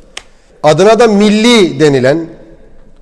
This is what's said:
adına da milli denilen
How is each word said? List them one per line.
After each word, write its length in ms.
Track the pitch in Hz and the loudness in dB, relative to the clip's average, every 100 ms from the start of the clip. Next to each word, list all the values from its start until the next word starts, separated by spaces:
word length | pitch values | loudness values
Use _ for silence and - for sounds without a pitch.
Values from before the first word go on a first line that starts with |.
| - - - _ _ _ | -20 -20 -20 _ _ _
adına 360 | 151 156 208 220 | -2 0 2 2
da 80 | 233 | 2
milli 760 | 202 208 214 240 233 165 139 | 0 0 0 0 0 0 0
denilen 460 | 151 131 127 160 160 - - - - - - - | 0 0 -2 -2 -8 -18 -20 -20 -20 -20 -20 -20